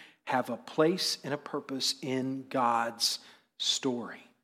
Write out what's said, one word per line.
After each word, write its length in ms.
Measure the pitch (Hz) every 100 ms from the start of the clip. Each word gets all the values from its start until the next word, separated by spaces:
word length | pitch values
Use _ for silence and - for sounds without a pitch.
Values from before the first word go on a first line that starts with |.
| - _ -
have 240 | 127 123
a 80 | 117
place 600 | - - 160 185 - -
and 100 | 147
a 40 | 147
purpose 580 | - 147 - 135 - -
in 460 | 139 131 131 135 131
God's 680 | 135 120 117 117 110 - - - - _ _
story. 720 | - - 135 120 104 - - _